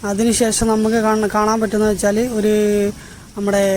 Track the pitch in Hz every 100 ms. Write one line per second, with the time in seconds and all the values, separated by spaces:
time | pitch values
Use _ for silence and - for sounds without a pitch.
0 | 208 202 233 220 233 208 226 220 214 226
1 | 214 214 208 214 214 220 220 208 214 202
2 | 202 208 247 220 208 214 208 208 202 208
3 | - - - - 202 202 196